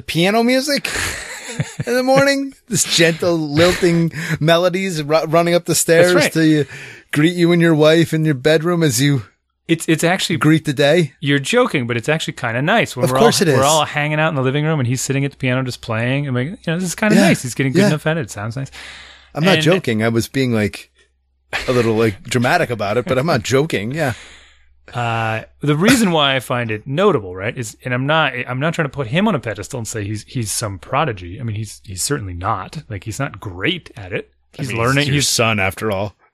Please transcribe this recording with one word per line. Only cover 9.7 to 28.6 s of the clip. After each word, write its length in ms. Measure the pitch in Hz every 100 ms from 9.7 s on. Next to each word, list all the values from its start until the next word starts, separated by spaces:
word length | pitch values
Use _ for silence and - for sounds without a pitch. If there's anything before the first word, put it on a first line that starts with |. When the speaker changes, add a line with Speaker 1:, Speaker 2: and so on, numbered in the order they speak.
| 165 -
Speaker 2:
it's 160 | 160
actually 320 | 165 185 - 165
Speaker 1:
greet 300 | 156 160 151
the 80 |
day? 400 | 131 143 170 160 -
Speaker 2:
You're 180 | 139 139
joking, 480 | 135 240 247 160 117
but 100 | 117
it's 120 | 113
actually 240 | 156 -
kinda 260 | 151 120 117
nice. 340 | 147 220 160
When 100 | -
Speaker 1:
Of 80 | 127
Speaker 2:
we're 60 | 131
Speaker 1:
course 220 | 226 -
Speaker 2:
all, 80 | 170
Speaker 1:
it 40 |
is. 60 | 131
Speaker 2:
we're 60 |
all 220 | 139 156 147
hanging 340 | 151 147 151
out 80 | 156
in 60 |
the 80 | 143
living 240 | 131 139 151
room, 120 | 156
and 80 | 120
he's 140 | 127
sitting 240 | - 135
at 60 | 139
the 80 | -
piano 240 | 131 127
just 180 | 131 -
playing. 480 | - 110 120 139 143
I'm 60 |
like, 140 | 123 131
you 80 | 202 -
know, 80 |
this 100 | 170
is 100 | 185
kinda 200 | - 214 -
Speaker 1:
Yeah. 60 | -
Speaker 2:
nice. 140 | 254
He's 120 | 123
getting 180 | - 135
good 80 | 131
Speaker 1:
Yeah. 60 | 202
Speaker 2:
enough 180 | 151 156
at 120 | 165
it. 20 |
It 80 | 123
sounds 260 | - 107 117
nice. 140 | 135 - - - - - _
Speaker 1:
I'm 80 | -
not 120 | 175
Speaker 2:
And 80 | 165
Speaker 1:
joking. 400 | 156 185 - 110
I 80 | 113
was 180 | 113 107
being, 240 | 135 131
like, 400 | 113 101 - - _ _ _ _ _ _ - -
a 60 |
little, 220 | 123 117
like, 280 | 110 113 -
dramatic 440 | - 123 123 175 139
about 300 | 117 101 110
it, 80 | -
but 100 | 127
I'm 80 | 156
not 160 | 143
joking. 500 | - 131 160 117 107
Yeah. 200 | 147 143 110 - - - _ _ _ -
Speaker 2:
Uh, 520 | 123 117 113 113 110 - _
the 140 | 147 151
reason 340 | 202 262 214
why 260 | 165 143 135
I 40 |
find 300 | - 123 117
it 160 | 107 139
notable, 480 | 139 208 156 95
right, 220 | 92 101 -
is, 180 | 113 - 127
and 80 |
I'm 120 | 123 135
not, 280 | 160 147 123 127
I'm 140 | 127